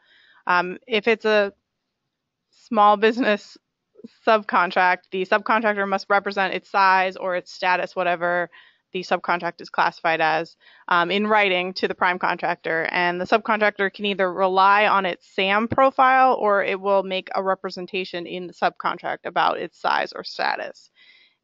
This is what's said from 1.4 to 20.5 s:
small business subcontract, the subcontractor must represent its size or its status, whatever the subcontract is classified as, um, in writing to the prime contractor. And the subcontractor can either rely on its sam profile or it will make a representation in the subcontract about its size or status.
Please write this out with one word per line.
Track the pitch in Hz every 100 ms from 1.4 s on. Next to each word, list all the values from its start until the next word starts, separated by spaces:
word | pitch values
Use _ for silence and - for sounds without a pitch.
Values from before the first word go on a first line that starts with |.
| 202 - _ _ _ _ _ _ _ _ _
small | _ _ 220 208 208
business | 220 220 262 202 - - _ _ _ _ - _ -
subcontract, | 220 208 240 175 190 185 185 _
the | 190 185
subcontractor | 214 202 220 220 208 196
must | 196 -
represent | 202 202 196 190 185
its | -
size | 208 190 190 185 185
or | 190 180
its | 175
status, | - 185 180 180 -
whatever | 175 175 175 175 170 - - _ _
the | 190
subcontract | 175 180 - 175 175 -
is | -
classified | - 175 - 170 160
as, | 160 156 165 _ _ - -
um, | 180 170
in | 196 214
writing | 214 202 180 180
to | 185 208
the |
prime | 190 190 185
contractor. | 175 175 156 170 165 160 156
And | - 175 175
the | 180
subcontractor | 226 214 214 214 202 196
can | - 208
either | 190 185
rely | 175 190 190 196 202 214
on | 196 190
its | - _
sam | - 190 202 226
profile | - 269 269 262 262 262
or | 247 208 202
it | - 190
will | 196 196
make | 190 190 180 -
a |
representation | 190 185 190 185 180 190 185 180 170
in | 180 180
the |
subcontract | - 180 - - 175 143 143 -
about | 175 165 -
its | - _
size | - - -
or | -
status. | - - 69